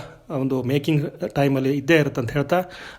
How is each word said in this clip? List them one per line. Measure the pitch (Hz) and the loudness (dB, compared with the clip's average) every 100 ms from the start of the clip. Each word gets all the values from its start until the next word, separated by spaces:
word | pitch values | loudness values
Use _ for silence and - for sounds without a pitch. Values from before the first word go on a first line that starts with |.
| - - - | -2 -16 -8
ಒಂದು | 139 135 131 | -4 -2 -2
ಮೇಕಿಂಗ್ | 127 143 156 147 143 - - | 0 0 2 0 0 -6 -4
ಟೈಮಲ್ಲಿ | 143 139 135 131 143 | 2 2 2 0 0
ಇದ್ದೇ | 135 160 | 4 4
ಇರುತ್ತೆ | 139 139 | 4 -2
ಅಂತ | 117 | -2
ಹೇಳ್ತಾ, | 147 143 180 180 - - | -2 0 0 -2 -10 -18